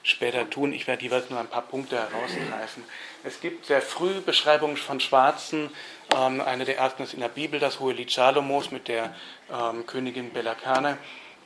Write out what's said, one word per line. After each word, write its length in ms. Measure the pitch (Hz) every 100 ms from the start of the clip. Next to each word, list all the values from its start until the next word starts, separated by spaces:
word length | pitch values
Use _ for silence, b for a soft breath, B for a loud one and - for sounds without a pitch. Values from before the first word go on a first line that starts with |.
später 440 | - - 123 123 117
tun. 260 | - 143
Ich 120 | 127 -
werde 160 | 123
jeweils 300 | 123 127 127
nur 80 | 127
ein 80 | 117
paar 160 | 120
Punkte 340 | - 135 131 123
herausgreifen. 840 | 107 110 123 - 107 110 110 - 113 B B B
Es 180 | 139 -
gibt 240 | 170 170 -
sehr 160 | 139
früh 400 | 131 - 175 196
Beschreibungen 560 | 185 156 151 151 151 143
von 220 | - 135
Schwarzen. 720 | - 135 135 147 - 156 151 B B B - 131
Ähm, 260 | 131 131
eine 240 | 139 127 131
der 120 | 135
ersten 240 | 131 -
ist 140 | 131 151
in 60 |
der 80 | 120
Bibel, 300 | 135 151 147
das 200 | 143 -
hohe 140 | 135
Lied 180 | 120 123
Salomos 580 | - 127 139 139 139 135
mit 180 | 131 -
der, 280 | 117 113 B B B -
ähm, 360 | 127 117 117 117
Königin 440 | 131 127 123 123
Belakane, 680 | 120 113 113 127 131 143 139 B B B B